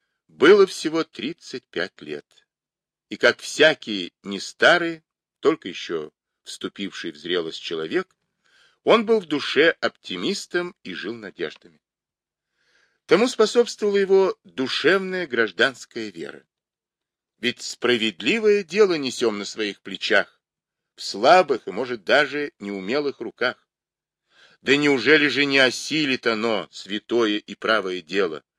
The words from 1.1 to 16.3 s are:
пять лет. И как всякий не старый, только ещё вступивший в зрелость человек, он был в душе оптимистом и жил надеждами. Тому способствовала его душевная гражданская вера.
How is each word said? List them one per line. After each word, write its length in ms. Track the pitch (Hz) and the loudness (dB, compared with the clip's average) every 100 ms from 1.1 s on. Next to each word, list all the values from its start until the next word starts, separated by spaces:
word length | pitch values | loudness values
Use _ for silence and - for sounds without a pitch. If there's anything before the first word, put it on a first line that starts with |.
| - 135 - - 127 _ | -8 -10 -10 -14 -16 _
пять 320 | 85 92 - | -8 -8 -10
лет. 460 | 76 71 - _ _ _ _ _ _ _ - | -14 -14 -14 _ _ _ _ _ _ _ -16
И 80 | 104 | 2
как 240 | 123 - | 2 2
всякий 720 | - - 156 156 117 98 87 _ | -2 4 4 4 -6 -8 -8 _
не 180 | 98 98 | -12 -10
старый, 600 | - - 127 175 165 160 _ _ _ _ | -10 2 4 4 0 -10 _ _ _ _
только 280 | 139 160 92 | -2 -2 -4
ещё 440 | - - 82 76 _ _ _ | -12 -8 -8 -8 _ _ _
вступивший 680 | - - 95 - 95 - 85 | -18 -12 -12 -10 -12 -10 -12
в 60 | 76 | -10
зрелость 440 | 85 90 80 - | -6 -4 -4 -10
человек, 560 | - 82 80 156 - _ _ _ _ _ _ _ | -10 -8 -6 -6 -8 _ _ _ _ _ _ _
он 200 | 143 220 | 4 4
был 160 | 214 220 | 4 0
в 60 | 160 | 0
душе 440 | 143 - 135 165 - | -6 -2 2 2 2
оптимистом 960 | 113 - - 90 135 202 - 180 180 - | -4 -6 -12 -6 -6 -6 -6 -6 -6 -12
и 100 | - | -14
жил 200 | 80 87 | -10 -10
надеждами. 680 | 117 98 - 78 - 87 78 _ _ _ _ _ _ _ _ _ _ _ _ - | -10 -12 -10 -10 -10 -20 _ _ _ _ _ _ _ _ _ _ _ _ _ 2
Тому 200 | 175 254 | 2 2
способствовала 680 | - 214 240 226 - 208 202 | 0 2 2 0 0 0 0
его 420 | 190 190 185 - | 4 4 2 -2
душевная 840 | 196 - 127 - 147 190 190 185 156 | _ -6 -4 0 2 0 -2 -8 -4
гражданская 840 | 120 107 107 131 123 - 120 107 | -2 -2 0 -2 -2 -14 -12 -10
вера. 360 | 85 71 | -12 -14